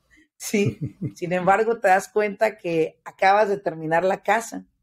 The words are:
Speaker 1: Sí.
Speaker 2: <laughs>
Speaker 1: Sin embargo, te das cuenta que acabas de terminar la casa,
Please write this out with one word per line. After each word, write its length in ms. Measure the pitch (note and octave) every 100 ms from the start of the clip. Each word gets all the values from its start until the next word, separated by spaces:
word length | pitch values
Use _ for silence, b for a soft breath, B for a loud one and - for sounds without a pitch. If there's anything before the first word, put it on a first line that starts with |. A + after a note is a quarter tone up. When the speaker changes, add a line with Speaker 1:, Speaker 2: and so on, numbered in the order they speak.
| _ b b _
Speaker 1:
Sí. 420 | - G#3+ G#3 -
Speaker 2:
<laughs> 340 | C#3+ - E3
Speaker 1:
Sin 180 | - E3+
embargo, 460 | F3+ F3+ G3 A3 A#3
te 100 | G3+
das 200 | F#3 F#3+
cuenta 480 | G#3+ G#3+ G3 A3 G3+
que 420 | F3 E3 D#3 -
acabas 440 | - - F#3+ G3+ G#3+
de 100 | G3
terminar 440 | - D#3+ D#3 E3
la 200 | F#3 F#3+
casa, 440 | - G#3+ A3+ F#3+ F#3+ _